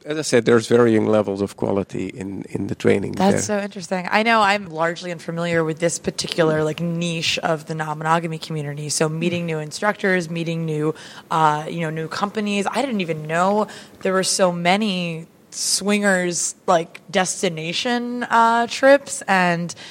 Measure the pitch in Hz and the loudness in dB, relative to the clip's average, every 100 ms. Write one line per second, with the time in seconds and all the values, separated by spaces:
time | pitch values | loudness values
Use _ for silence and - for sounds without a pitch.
0 | - 156 143 127 120 117 113 120 120 110 | -8 -6 2 2 6 4 6 6 6 6
1 | 107 107 101 98 98 - 113 98 92 101 | 4 2 2 0 -2 -2 -2 0 -2 -6
2 | 95 - 95 98 - - 101 - 113 101 | -8 -8 -10 -10 -8 -6 -6 -2 0 2
3 | 101 101 190 101 101 208 202 202 170 185 | 0 0 2 2 0 -4 -6 -10 -6 -6
4 | 175 214 226 226 202 208 185 156 165 170 | -2 0 2 4 4 0 -2 -2 -2 -2
5 | 180 165 - 165 170 165 160 156 165 - | -6 -8 -6 -4 0 0 0 0 -2 -2
6 | - - - - 160 156 156 156 170 165 | -6 -6 -2 2 2 2 0 -2 -4 -2
7 | 170 165 151 - - 156 160 160 156 151 | -4 -2 -2 -2 -2 -2 -4 -6 -6 -4
8 | 156 170 170 160 - 160 143 143 151 - | 0 0 0 -6 -6 -6 -6 -8 -4 0
9 | 160 160 170 175 170 156 151 - 208 202 | 0 0 -2 -2 -2 -4 -6 -4 -2 0
10 | 202 185 160 170 165 165 165 151 151 156 | 2 0 0 -4 -4 -4 -2 -2 -2 -4
11 | - - - 165 156 151 156 170 160 156 | -10 -14 -4 2 4 2 -4 -6 -4 -4
12 | 160 - 202 214 208 202 196 208 269 214 | -6 -4 -4 -2 -2 -2 -2 -2 -2 -2
13 | 170 156 151 165 185 208 208 - - - | -2 -4 -2 0 2 2 0 -6 -20 -6
14 | 190 190 185 - 185 175 175 196 220 180 | 0 0 0 2 2 2 2 2 2 -2
15 | 175 160 165 _ - - - - 196 208 | -4 -8 -12 _ -16 -8 -4 -2 0 2
16 | 202 185 180 170 - - - 175 170 - | 4 2 2 -2 -4 -4 2 2 0 -12
17 | - 190 180 - 190 160 160 170 247 240 | -4 -2 0 -2 -4 -4 -6 -4 -2 -2
18 | 240 247 240 226 226 233 233 - 269 277 | -4 -6 0 4 4 4 0 4 6 6
19 | - - - 190 180 170 175 - - | 4 -8 0 2 4 2 -4 -10 -18